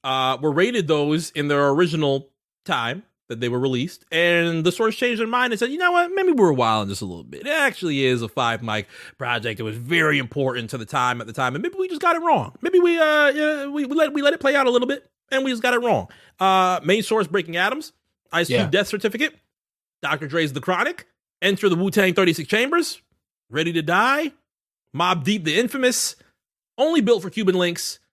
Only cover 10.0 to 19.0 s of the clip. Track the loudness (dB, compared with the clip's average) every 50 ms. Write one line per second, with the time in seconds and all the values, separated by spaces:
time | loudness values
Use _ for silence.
10 | 2 2 2 0 -2 -4 -4 -2 -2 -2 -2 -4 -8 -8 -10 -10 -10 -4 -2 0
11 | 0 0 0 -2 -8 -10 -6 -4 -4 -2 -2 -4 -6 -6 -4 -4 -6 -4 -4 -2
12 | 0 0 0 2 2 2 0 0 0 -6 -10 -8 -4 2 4 4 4 4 4 4
13 | 2 4 4 4 4 2 2 2 0 0 -2 -2 -6 -6 -4 -4 -4 -2 2 0
14 | 0 2 0 2 2 2 0 2 0 2 2 4 2 4 2 2 0 0 -4 -6
15 | _ _ _ _ _ _ -2 -2 0 -2 -2 0 0 0 0 2 2 2 0 0
16 | -2 -6 -16 -20 -20 _ _ _ 2 4 4 4 4 2 0 0 0 0 0 0
17 | 2 0 0 0 0 0 -2 -4 -4 -2 -2 -2 0 0 -2 -4 -8 -14 _ _
18 | _ _ _ _ _ _ -2 -2 0 2 0 0 0 2 0 0 0 0 -4 -4